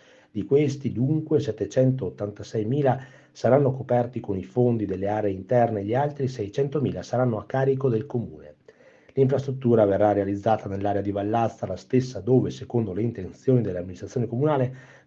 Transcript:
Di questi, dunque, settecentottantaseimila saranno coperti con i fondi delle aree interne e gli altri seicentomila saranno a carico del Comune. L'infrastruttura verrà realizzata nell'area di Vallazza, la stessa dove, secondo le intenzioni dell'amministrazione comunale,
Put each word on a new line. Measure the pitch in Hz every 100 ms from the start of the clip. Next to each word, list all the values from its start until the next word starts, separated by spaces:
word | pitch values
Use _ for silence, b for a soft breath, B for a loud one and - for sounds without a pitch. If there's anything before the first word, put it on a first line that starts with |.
| b b b
Di | 104
questi, | 92 139 147 - 113
dunque, | 98 135 156 156 151
settecentottantaseimila | - - 101 131 131 131 92 - 104 104 98 113 107 143 135 117 B B B
saranno | - 117 131 135
coperti | - - 123 120 117
con | - 95
i |
fondi | 90 123 123 117 98
delle | 92 98
aree | 107 104
interne | 95 95 123 117 107
e |
gli | 101
altri | 120 147 147 131
seicentomila | - 101 - 139 156 113 90
saranno | 87 120 123 107
a | -
carico | 131 135 135 135
del | 110 -
Comune. | 120 92 76 73 - b b b b b
L'infrastruttura | - 135 135 135 131 120 117 101
verrà | 98 104
realizzata | 101 98 101 110 107 101
nell'area | 98 101 101
di | 98
Vallazza, | 101 101 113 113 - 98
la | 92
stessa | - 127 127 -
dove, | 110 127 107
secondo | - - 120 107
le | 90
intenzioni | 117 101 90 - - 127
dell'amministrazione | 104 87 90 92 98 127 113
comunale, | 117 151 143 127 B B B